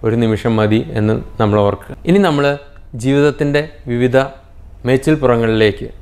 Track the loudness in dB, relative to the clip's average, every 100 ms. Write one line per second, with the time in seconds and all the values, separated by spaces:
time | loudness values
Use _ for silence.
0 | -2 0 0 0 0 0 2 0 -2 -2
1 | 0 -2 -4 -2 0 2 2 -2 -8 -6
2 | 0 2 2 2 0 -2 -8 -20 -16 -6
3 | 0 2 2 0 -2 -2 -4 -8 -6 -2
4 | 2 2 0 -6 -20 -20 -20 -8 -2 0
5 | 0 2 2 2 2 2 2 0 -8 -14